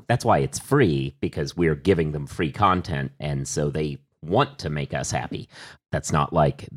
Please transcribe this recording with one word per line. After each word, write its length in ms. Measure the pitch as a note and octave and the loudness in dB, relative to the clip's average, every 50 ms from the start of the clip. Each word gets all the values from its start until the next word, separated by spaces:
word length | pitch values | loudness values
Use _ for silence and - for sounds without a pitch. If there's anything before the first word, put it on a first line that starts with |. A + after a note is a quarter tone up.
| - | -2
that's 180 | - A#2 A#2+ - | -2 -2 0 4
why 140 | A#2 G2+ D2+ | 4 4 4
it's 200 | C#2 C2 - - | 2 0 -4 -6
free, 560 | - - C3+ D3 C3 F#2 D2 C2+ C2+ C2+ - - | -4 2 4 4 4 4 4 2 -2 -4 -6 -4
because 340 | - E2+ - - D2 C#2 - | -6 -4 -2 -4 -6 -4 0
we're 200 | E2+ F2 D#2+ D2+ | 2 2 2 2
giving 380 | C#2+ - F#2 F#2+ E2+ E2 D#2 D2 | 2 4 4 4 4 4 0 -2
them 140 | D2 C#2+ | -4 -6
free 260 | C2+ - - F2+ D2+ - | -6 -4 -2 -2 -2 0
content, 600 | - G#2 G2 F#2 F2+ E2+ - E2 C#2 C#2 C2+ - - | 2 4 4 4 2 0 -2 -4 -4 -4 -6 -6 -8
and 260 | - D2 C#2+ C#2 C#2 | -6 -4 -4 -4 -4
so 220 | - - D#2 D2 D2 | -4 -2 -2 -2 -2
they 300 | C#2+ D#2 D#2 D2+ C#2 - _ _ _ _ - | 0 -2 -4 -4 -6 -8 _ _ _ _ -6
want 360 | D2+ F#2 B2 C#3 C#3 - - | -2 0 0 0 0 -2 -8
to 100 | - D#2 | -8 -6
make 240 | D2+ D2 C#2+ - - | -4 -4 -4 -4 -4
us 160 | C2+ C2 - | -6 -4 -4
happy. 360 | - C#2 B1+ - - C2+ B1+ - - - - - - - _ _ - | -4 -4 -6 -6 -8 -10 -12 -12 -18 -20 -20 -20 -20 -20 _ _ -6
That's 180 | D2 - - - | -6 -4 0 0
not 200 | D2+ C#2+ - E2 | 0 0 2 2
like, 360 | D#2+ D2+ C#2+ C2 - - - - | 4 4 4 2 -2 -8 -16 -14